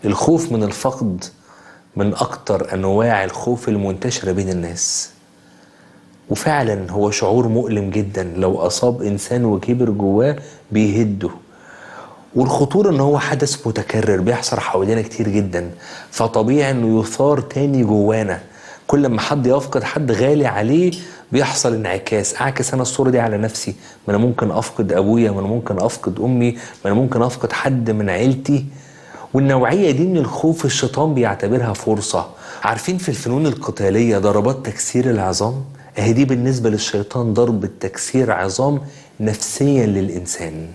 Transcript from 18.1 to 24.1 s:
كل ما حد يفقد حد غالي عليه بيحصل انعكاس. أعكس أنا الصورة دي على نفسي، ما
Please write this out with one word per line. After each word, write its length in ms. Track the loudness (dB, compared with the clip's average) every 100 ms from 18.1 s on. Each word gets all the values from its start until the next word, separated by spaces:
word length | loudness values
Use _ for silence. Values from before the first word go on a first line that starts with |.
| 2 0 -4 -8 -20 -20 -20 0
كل 200 | 2 2
ما 120 | 0
حد 260 | 0 0 2
يفقد 360 | 2 2 -4
حد 280 | -2 -2 0
غالي 340 | 2 2 2 2
عليه 440 | 0 2 4 2 0 -12 -18 -4
بيحصل 420 | 0 0 0 0
انعكاس. 680 | 0 -2 -4 -2 -2 -2 -2
أعكس 320 | -4 -2 -2
أنا 80 | -2
الصورة 280 | -2 2 2
دي 100 | 4
على 180 | 2 0
نفسي، 380 | -2 -4 -8 -10 -14 -14
ما 80 | -2